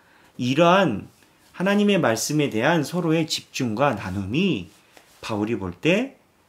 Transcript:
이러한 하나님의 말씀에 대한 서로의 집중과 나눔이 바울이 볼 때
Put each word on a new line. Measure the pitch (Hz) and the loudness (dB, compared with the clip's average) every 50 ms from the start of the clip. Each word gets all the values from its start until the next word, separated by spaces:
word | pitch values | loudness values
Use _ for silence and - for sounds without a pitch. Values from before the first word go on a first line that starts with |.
| _ _ _ _ _ _ _ | _ _ _ _ _ _ _
이러한 | - 127 123 131 156 175 170 185 202 190 135 104 92 - - - _ _ _ _ _ _ _ | -4 -2 0 2 4 6 6 6 4 4 2 0 -4 -8 -12 -18 _ _ _ _ _ _ _
하나님의 | - - 180 196 202 208 208 202 196 175 | -8 -4 -2 0 2 2 2 2 2 4
말씀에 | 139 117 110 107 - - 147 151 143 120 | 2 2 2 0 -2 -2 0 0 0 0
대한 | 107 107 123 156 175 160 135 | 0 0 2 2 2 2 0
서로의 | - 170 180 165 160 160 170 156 | -2 -4 -2 -2 0 0 0 0
집중과 | - - - - _ - - 131 113 107 113 143 143 110 | -2 -6 -8 -10 _ -8 -6 -4 -4 0 0 0 0 0
나눔이 | 98 95 95 92 101 95 92 120 165 202 185 131 95 87 - - _ _ _ _ - - _ _ _ | -2 -6 -6 -6 -6 -6 -4 -2 0 0 0 -2 -4 -6 -12 -18 _ _ _ _ -20 -20 _ _ _
바울이 | - - 110 101 104 113 117 | -10 -6 -4 -4 -2 -2 -4
볼 | 92 95 90 87 | -4 -6 -8 -8
때 | - - 156 185 220 269 269 - _ _ _ _ _ _ | -4 -2 0 0 0 -2 -6 -10 _ _ _ _ _ _